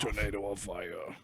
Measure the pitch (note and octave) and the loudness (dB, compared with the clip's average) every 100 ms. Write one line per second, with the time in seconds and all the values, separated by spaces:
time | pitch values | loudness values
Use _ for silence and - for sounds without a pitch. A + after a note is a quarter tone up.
0 | A#2 G2+ G#2+ G2+ G2+ G2+ G2+ F2+ F2+ E2+ | 2 4 2 2 0 -2 -2 -4 -4 -4
1 | D2 - | -6 -8